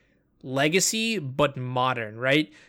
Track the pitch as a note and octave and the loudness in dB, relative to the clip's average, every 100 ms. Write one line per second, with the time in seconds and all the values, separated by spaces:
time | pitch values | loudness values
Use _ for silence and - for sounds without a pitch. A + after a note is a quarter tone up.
0 | _ _ _ _ C3+ C3 D#3 F#3 F3+ A3 | _ _ _ _ -6 0 2 2 2 0
1 | A3+ G#3+ C3+ C#3 D3 C3 B2+ B2+ B2+ B2 | -2 -2 -4 0 0 0 -4 0 0 0
2 | G#2+ A2+ B2+ D3+ D3+ - | -6 -4 2 2 0 -8